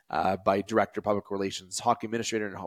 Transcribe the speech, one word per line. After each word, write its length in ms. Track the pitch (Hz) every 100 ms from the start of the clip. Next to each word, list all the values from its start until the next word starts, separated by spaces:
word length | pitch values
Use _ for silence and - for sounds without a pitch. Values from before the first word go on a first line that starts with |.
| -
uh, 260 | 80 90 95
by 240 | 95 98
Director 400 | 98 110 101 -
of 40 |
Public 260 | 104 101 -
Relations, 480 | 98 98 - 92 -
hockey 300 | 123 117 110
administrator, 400 | 117 110 113 104
and 100 | 98